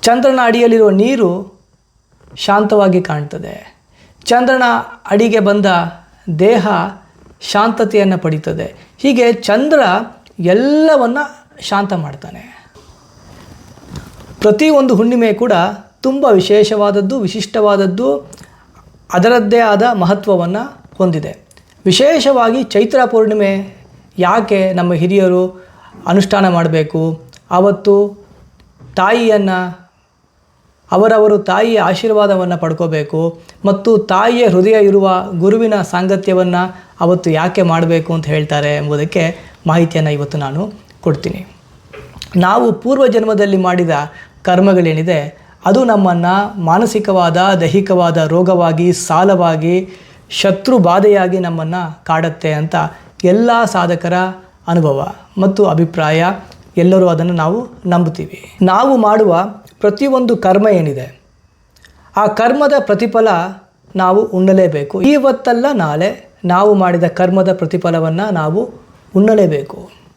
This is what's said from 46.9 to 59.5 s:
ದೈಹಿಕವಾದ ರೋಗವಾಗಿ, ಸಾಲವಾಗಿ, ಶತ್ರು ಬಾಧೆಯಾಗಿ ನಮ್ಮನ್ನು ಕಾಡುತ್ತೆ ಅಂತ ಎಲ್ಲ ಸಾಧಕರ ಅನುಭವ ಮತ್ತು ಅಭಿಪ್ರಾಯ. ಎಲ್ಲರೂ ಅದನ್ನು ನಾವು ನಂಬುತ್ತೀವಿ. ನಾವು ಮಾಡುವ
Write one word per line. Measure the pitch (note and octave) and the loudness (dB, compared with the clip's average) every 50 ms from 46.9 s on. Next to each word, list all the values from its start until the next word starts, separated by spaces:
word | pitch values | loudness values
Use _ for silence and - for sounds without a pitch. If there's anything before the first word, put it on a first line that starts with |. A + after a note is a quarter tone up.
| A3 G#3+ G3+ G#3 F#3+ F#3 F3 E3+ D#3+ F3+ F#3 G3 G3 F3 | -2 -4 -2 0 0 2 2 0 0 2 2 2 2 2
ದೈಹಿಕವಾದ | E3 D3+ - G3+ G3 G3 F#3+ F3+ F3 E3+ E3 E3 D#3+ | 0 0 0 0 0 2 0 2 2 2 0 0 0
ರೋಗವಾಗಿ, | D#3 D#3+ F3 F#3 F3 F#3 F3 F3 E3 D#3+ D#3+ F3 F3 F3 | 0 0 0 2 2 2 2 2 0 0 0 0 0 0
ಸಾಲವಾಗಿ, | F3 - - E3 D#3+ F#3 G3 G3 F3+ F3 E3+ D#3+ D#3 D#3 E3 F3 F#3 F#3 F#3 - - - - - - - _ | -2 -2 -2 0 2 4 2 2 2 2 0 0 0 -2 0 0 -2 -2 -6 -14 -20 -20 -20 -20 -20 -20 _
ಶತ್ರು | - - - G3 F#3 F#3+ - - A#3 G#3 | -8 -2 0 0 -2 0 0 0 2 2
ಬಾಧೆಯಾಗಿ | F3+ F3 F3 G3 G3+ G#3+ G3+ G3+ F#3 F#3 F3+ F#3+ | 4 4 2 4 4 4 4 4 2 0 -2 -4
ನಮ್ಮನ್ನು | F3+ E3+ E3 E3 D#3+ D#3+ E3+ F3+ F3 D#3+ D#3 - _ | -4 -4 -4 -6 -6 -6 -6 -6 -8 -8 -12 -14 _
ಕಾಡುತ್ತೆ | - E3 D#3+ E3 E3 D3+ - - D#3+ D3+ | -2 -2 0 0 -2 -6 -4 -4 -4 -2
ಅಂತ | D3+ D3+ D#3+ - E3 D#3 D#3 - - - - _ _ - | -2 -4 -2 -2 -4 -4 -4 -8 -14 -20 -20 _ _ 0
ಎಲ್ಲ | F3+ F#3 G#3+ A#3 A#3+ A#3 A#3 A#3 | 2 2 4 2 2 2 2 0
ಸಾಧಕರ | G3+ G3+ F#3+ F3 E3+ F3 E3+ - E3+ F3 F3+ F#3 F#3 F#3 - - - _ _ _ | 0 0 -2 -2 -2 -2 -4 -4 -4 -2 -2 -2 -4 -6 -12 -18 -20 _ _ _
ಅನುಭವ | - E3+ F3 D#3+ D3+ C3+ C#3 C#3+ - - - - _ _ - | -2 0 0 2 0 0 -2 -4 -8 -12 -16 -20 _ _ 0
ಮತ್ತು | F#3+ F#3+ F#3+ G#3+ G#3 | 0 0 2 2 2
ಅಭಿಪ್ರಾಯ. | F#3 D#3+ D#3+ E3+ D#3+ E3 E3 D#3 D3+ D#3 D#3+ E3+ F3+ G3 F#3+ - - - - - - - | 2 2 0 0 -2 -2 -2 -2 0 0 0 0 0 -2 -4 -12 -20 -20 -20 -20 -8 -2
ಎಲ್ಲರೂ | F3+ E3+ F3+ F#3 F#3+ F#3 | 0 2 4 4 4 4
ಅದನ್ನು | F3+ E3 D#3 E3 F3 F3 | 2 2 0 -2 -2 -2
ನಾವು | E3 D#3 D#3+ F#3+ A3+ B3 - - - - | -2 -2 -2 -2 -4 -6 -10 -16 -12 -4
ನಂಬುತ್ತೀವಿ. | F#3 F3 E3+ F3 D#3+ D#3 - D#3 D#3 - - - - - - F#3 | -2 0 0 0 -2 -4 -8 -12 -14 -14 -20 -20 -20 -4 0 0
ನಾವು | F#3 F#3 G3+ B3 C#4 C4+ | 2 2 2 2 2 2
ಮಾಡುವ | B3 A3+ - G#3 A3+ A3 G3 E3+ E3 F#3+ G#3+ | 2 2 2 4 4 4 2 2 0 0 -4